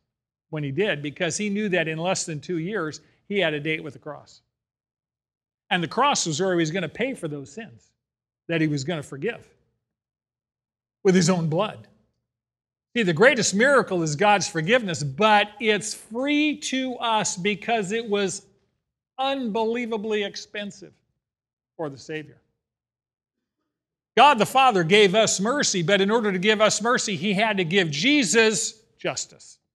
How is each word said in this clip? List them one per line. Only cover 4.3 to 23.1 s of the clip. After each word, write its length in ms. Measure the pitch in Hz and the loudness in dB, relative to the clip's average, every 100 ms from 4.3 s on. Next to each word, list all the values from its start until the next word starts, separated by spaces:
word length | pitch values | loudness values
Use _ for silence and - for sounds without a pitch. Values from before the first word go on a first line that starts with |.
| - _ _ _ _ _ _ _ _ _ _ _ _ _ | -20 _ _ _ _ _ _ _ _ _ _ _ _ _
And 120 | 185 | -2
the 60 | 165 | -2
cross 380 | - 285 240 175 | 0 0 0 -2
was 140 | 147 | -2
where 120 | 190 | 0
he 60 | 175 | 0
was 120 | 160 | 0
gonna 180 | 180 165 | -2 -8
pay 260 | - 254 | -4 -6
for 140 | 262 165 | -4 -8
those 220 | 147 135 | -10 -12
sins 420 | - 208 117 _ _ _ _ _ _ - | -16 -18 -20 _ _ _ _ _ _ -6
that 120 | 165 | -2
he 60 | 156 | 0
was 180 | 147 | -2
gonna 180 | 131 170 | -4 -6
forgive 520 | - 143 180 233 - _ _ _ _ _ _ _ _ _ _ _ _ _ _ _ | -8 -8 -8 -8 -16 _ _ _ _ _ _ _ _ _ _ _ _ _ _ _
with 120 | 202 | 2
his 160 | 185 170 | 4 4
own 180 | 185 165 | 0 0
blood. 400 | 160 208 - - _ _ _ _ _ _ _ _ _ _ 240 | -2 -4 -6 -20 _ _ _ _ _ _ _ _ _ _ -2
See, 60 | |
the 100 | 196 | 0
greatest 420 | 151 240 277 190 | 6 6 6 0
miracle 480 | 190 262 277 202 185 | 2 4 4 2 -2
is 140 | 160 147 | -2 2
God's 320 | 208 202 - | 4 4 2
forgiveness, 540 | 165 156 247 208 160 | -4 0 0 0 -6
but 500 | 147 135 214 208 208 - | -6 0 4 4 2 -2
it's 320 | 226 208 - | -2 -2 -2
free 640 | - - 226 277 294 302 294 | -12 -12 -6 -2 0 0 -2
to 400 | - 262 262 247 | -6 -4 -6 -4
us 400 | 233 220 185 - | -2 0 -2 -2
because 560 | 185 208 - 233 185 | -4 -4 -2 -2 -2
it 160 | 226 233 | -4 -2
was 380 | 202 196 - - _ _ _ _ _ _ - | -2 -2 -4 -16 _ _ _ _ _ _ -6
unbelievably 1040 | 269 277 240 208 220 233 233 226 220 214 | -4 -2 -4 -2 -2 -2 -4 -6 -4 -4
expensive 680 | 202 - - 214 208 - 160 _ _ _ _ _ _ _ _ _ | -4 -8 -12 -12 -12 -14 -20 _ _ _ _ _ _ _ _ _
for 140 | 156 | -10
the 80 | 135 | -10
Savior. 420 | - 156 147 120 _ _ _ _ _ _ _ | -12 -12 -12 -20 _ _ _ _ _ _ _